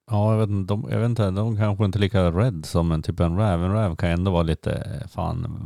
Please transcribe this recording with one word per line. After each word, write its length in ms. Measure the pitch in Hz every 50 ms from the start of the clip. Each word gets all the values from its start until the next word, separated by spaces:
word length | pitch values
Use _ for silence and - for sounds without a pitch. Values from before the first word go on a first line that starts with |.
| _ -
Ja, 220 | 107 104 104 110
jag 60 | 110 110
vet 100 | 110 101
inte, 240 | 101 98 95 90
de, 140 | 101 104 - -
jag 80 | 113 104
vet 100 | 110 120
inte, 200 | 120 117 107 95
de 260 | 92 98 110 117 113
kanske 280 | 101 110 104 101 95 110
inte 140 | 98 90 101
är 20 |
lika 300 | 101 92 - 98 92 87
rädd 360 | 82 90 117 131 98 80 73
som 260 | - - 85 85 82
en, 100 | 80 78
typ 180 | 76 - 82 -
en 160 | 87 82 82
räv. 280 | 95 110 104 90 85 87
En 80 | 92
räv 240 | 101 110 110 92 80
kan 120 | - - 87
ändå 220 | 85 85 90 95
vara 120 | 90 85
lite, 300 | 82 80 78 - - -
eh, 360 | 67 69 - - - 71 - -
fan 520 | - - 87 85 82 82 - - - - -